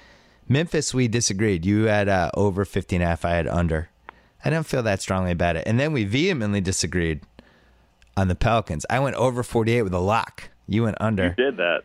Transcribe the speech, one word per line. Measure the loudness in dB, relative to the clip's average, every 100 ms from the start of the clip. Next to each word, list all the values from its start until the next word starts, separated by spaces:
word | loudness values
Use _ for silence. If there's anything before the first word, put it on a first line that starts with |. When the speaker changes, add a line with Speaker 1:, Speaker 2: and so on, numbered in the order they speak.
| -20 -20 _ _ 0
Speaker 1:
Memphis, | 0 0 -2 -2
we | 0 0
disagreed. | 0 -2 0 0 2 2
You | 2 2
had, | 2 2
uh, | 2 0 0
over | 0 0 -2
fifty | -4 -2 0
and |
a | 0
half. | 0 0
I |
had | 0 0
under. | 0 0 0 -4 _ -20 -20 _ _ -4
I |
don't | -2 -2
feel | -2
that | 0 -2
strongly | -2 0 0
about | 0 0 0
it. | 0
And | 0
then | 0
we | 0 0
vehemently | 0 0 0 0 0
disagreed | 0 -2 -2 0 0 -2 -8 -20 -20 _ _ _ _ _ _ -2
on | 0
the | 2
Pelicans. | 2 2 0 -6 -2
I | -2
went | 0 0
over | 0 0
forty-eight | -2 0 2 2
with | 2
a | 0
lock. | 2 0 -2 -10 -20 _ -4
You | 0
went | 0 0
under. | -2 0 0 0
Speaker 2:
You | 0
did | 0
that. | -2 -2